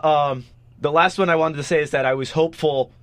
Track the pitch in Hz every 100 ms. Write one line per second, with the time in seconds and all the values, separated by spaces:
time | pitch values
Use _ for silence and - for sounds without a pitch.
0 | 156 151 143 131 - - - - 147 160
1 | 180 196 180 160 160 147 139 160 151 143
2 | 131 135 131 156 160 - 156 135 123 -